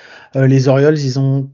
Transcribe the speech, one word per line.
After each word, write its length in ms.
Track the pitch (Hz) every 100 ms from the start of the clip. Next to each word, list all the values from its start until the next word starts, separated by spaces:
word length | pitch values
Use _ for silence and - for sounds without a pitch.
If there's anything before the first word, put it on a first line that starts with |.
| - - - 135
euh, 120 | 135
les 200 | 135 131
Orioles, 280 | 135 147 156
ils 220 | 135 131
ont 320 | 135 139 139